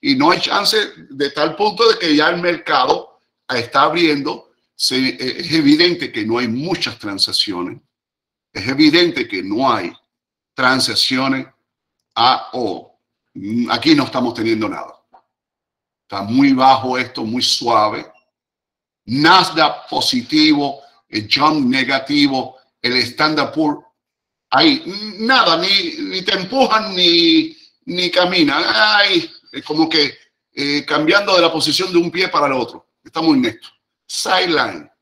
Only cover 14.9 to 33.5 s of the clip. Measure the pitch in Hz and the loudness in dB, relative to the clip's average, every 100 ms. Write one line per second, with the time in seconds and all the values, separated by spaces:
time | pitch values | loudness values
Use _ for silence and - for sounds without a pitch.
14.9 | - _ - _ _ _ _ _ _ _ | -20 _ -20 _ _ _ _ _ _ _
15.9 | _ _ 98 101 123 139 131 131 131 127 | _ _ -10 -2 2 4 6 4 4 2
16.9 | 127 123 - 113 123 120 - 120 113 107 | -4 -4 -6 -6 -4 -2 -2 0 2 2
17.9 | 107 - _ _ _ _ _ _ _ _ | -2 -12 _ _ _ _ _ _ _ _
18.9 | _ - 127 156 180 160 160 151 - - | _ -6 2 6 6 4 2 0 0 -8
19.9 | 139 - 127 117 156 156 147 143 139 - | -4 -2 -4 -2 2 4 2 0 -6 -18
20.9 | _ _ 110 107 - 151 156 127 131 131 | _ _ -8 -4 0 2 2 0 0 0
21.9 | 139 135 147 143 131 - - _ _ 123 | -2 0 2 2 0 -6 -12 _ _ -2
22.9 | 123 - - 156 151 139 156 156 147 _ | -2 -2 -2 0 0 -2 0 -2 -2 _
23.9 | _ _ _ _ _ _ 131 160 131 165 | _ _ _ _ _ _ 2 4 2 -4
24.9 | 196 214 190 220 262 190 165 190 202 170 | -12 -14 -6 0 2 4 2 2 -2 -2
25.9 | - 190 185 185 202 185 262 240 220 214 | -8 -8 -6 -4 -4 -2 0 2 0 -2
26.9 | 185 175 170 165 160 156 - _ _ - | 0 2 4 4 2 0 -8 _ _ -10
27.9 | 175 180 180 180 185 147 143 190 - 214 | -6 -2 0 0 2 2 2 0 0 2
28.9 | 208 202 180 - - _ 135 - 156 160 | 2 2 0 -2 -16 _ -16 -6 0 0
29.9 | 160 143 - _ _ _ - 143 143 135 | 2 0 -4 _ _ _ -8 -4 -4 -2
30.9 | 151 156 196 202 185 170 160 151 147 185 | -2 2 2 2 2 2 0 -2 -2 0
31.9 | 175 175 170 185 165 143 131 117 - _ | 0 0 -2 -2 0 0 0 -4 -10 _
32.9 | _ - 160 165 139 117 | _ -12 -4 2 2 2